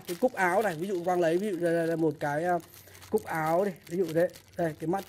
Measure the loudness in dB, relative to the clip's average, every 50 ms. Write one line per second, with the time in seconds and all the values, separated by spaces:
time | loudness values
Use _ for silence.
0 | -4 -6 -4 0 0 0 2 2 2 2 4 2 2 2 0 -2 -4 -4 -4 -2
1 | 0 0 2 2 4 4 2 2 0 -2 -2 0 0 0 2 2 0 0 0 0
2 | 0 0 0 -2 -4 -2 -2 -2 0 0 0 0 -2 -6 -14 -20 -20 -20 -20 -20
3 | -10 -4 -4 -4 -2 -2 -4 -2 0 2 2 2 2 0 -2 -6 -10 -8 -2 -2
4 | -2 0 2 2 2 2 0 -6 -16 -14 -6 -4 -2 -2 -2 -4 -4 -4 -2 -4
5 | -4